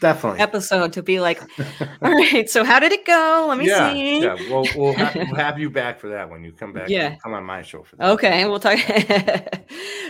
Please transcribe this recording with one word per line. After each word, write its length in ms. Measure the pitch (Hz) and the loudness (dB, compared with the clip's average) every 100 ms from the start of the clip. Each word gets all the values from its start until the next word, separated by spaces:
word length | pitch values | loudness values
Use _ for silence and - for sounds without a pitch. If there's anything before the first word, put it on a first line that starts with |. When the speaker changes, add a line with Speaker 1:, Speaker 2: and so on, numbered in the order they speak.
Speaker 1:
Definitely. 400 | 165 151 113 92 | 0 2 0 0
Speaker 2:
episode 520 | 107 208 190 190 170 | 0 -2 -2 0 0
to 80 | 170 | -4
be 180 | 185 185 | -2 0
like, 200 | 175 170 | 0 -2
Speaker 1:
<laughs> 640 | - - 139 - 143 - | -8 -10 -10 -8 -10 -4
Speaker 2:
"All 100 | - | 2
right, 360 | 349 339 269 220 | 4 4 2 2
so 120 | 240 | 2
how 140 | 240 262 | 6 6
did 140 | 311 | 6
it 140 | 403 - | 2 2
go? 400 | 339 320 320 311 | 2 4 2 2
Let 80 | 262 | 0
me 80 | 294 | 2
Speaker 1:
Yeah, 280 | 302 - | 2 2
Speaker 2:
see." 280 | 285 277 294 | 0 -2 0
Speaker 1:
yeah. 120 | 320 | 0
We'll, 360 | 92 104 131 131 | -2 -4 -2 -2
we'll 200 | 147 139 | 0 0
have, 200 | 135 226 175 | 0 -2 -2
we'll 180 | 175 | -6
Speaker 2:
<laughs> 20 | 139 | -2
Speaker 1:
have 220 | 147 147 | -2 -2
you 120 | 151 | -4
back 280 | 127 120 117 | -4 -4 -6
for 100 | 104 | -10
that 200 | 104 87 | -10 -10
when 160 | 82 | -12
you 80 | 85 | -16
come 200 | 82 104 | -14 -14
back. 160 | 98 92 | -10 -4
Speaker 2:
Yeah. 260 | 104 147 151 | -2 -2 -6
Speaker 1:
Come 100 | 113 | -10
on 100 | 104 | -10
my 180 | 92 92 | -8 -12
show 200 | 82 78 | -12 -18
for 140 | - - | -20 -4
that. 140 | 180 | 2
Speaker 2:
Okay, 340 | 214 214 180 202 | 4 4 2 0
we'll 140 | 202 | 0
talk. 180 | 202 214 | 2 2
<laughs> 920 | - 214 - 202 190 185 - 185 - 320 392 403 359 | 2 0 2 2 2 -2 -4 -12 -14 -14 -12 -10 -12